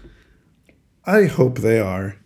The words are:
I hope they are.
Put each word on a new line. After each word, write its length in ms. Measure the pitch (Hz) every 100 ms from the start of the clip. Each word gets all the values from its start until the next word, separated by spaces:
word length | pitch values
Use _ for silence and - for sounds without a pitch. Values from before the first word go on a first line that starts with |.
| - _ _ _ _ _ _ _ _ _
I 200 | - 214
hope 340 | 175 - 127 123
they 220 | 110 113
are. 360 | 95 92 98 -